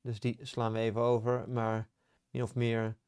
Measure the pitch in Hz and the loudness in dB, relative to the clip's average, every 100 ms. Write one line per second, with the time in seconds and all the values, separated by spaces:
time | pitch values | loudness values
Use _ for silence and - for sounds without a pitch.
0 | 123 110 123 117 131 - 117 113 113 110 | -6 -4 -4 -4 -8 -2 -2 2 0 2
1 | 117 120 113 123 - 123 113 110 113 _ | 4 4 2 0 0 -2 0 0 -4 _
2 | _ _ _ 123 120 123 120 113 110 110 | _ _ _ -4 -2 0 0 2 -2 -6